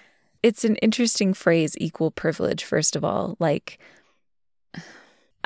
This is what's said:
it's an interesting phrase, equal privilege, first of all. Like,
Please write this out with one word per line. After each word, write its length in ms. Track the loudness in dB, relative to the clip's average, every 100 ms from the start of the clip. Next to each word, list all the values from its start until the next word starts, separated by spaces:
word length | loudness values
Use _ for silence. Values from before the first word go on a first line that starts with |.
| _ _ _ _
it's 220 | 0 2
an 100 | 0 2
interesting 560 | 2 2 0 2 0
phrase, 440 | 2 2 2 2 0
equal 320 | -4 -2 -4
privilege, 540 | -2 -4 -2 -2 -4
first 320 | -2 0 2 0
of 80 |
all. 320 | -2 -2 -4 -2
Like, 400 | -2 -2 -6 -20 -20 -20 _ _ _ _ _ _ _ -18 -18 -20 _ _ _ _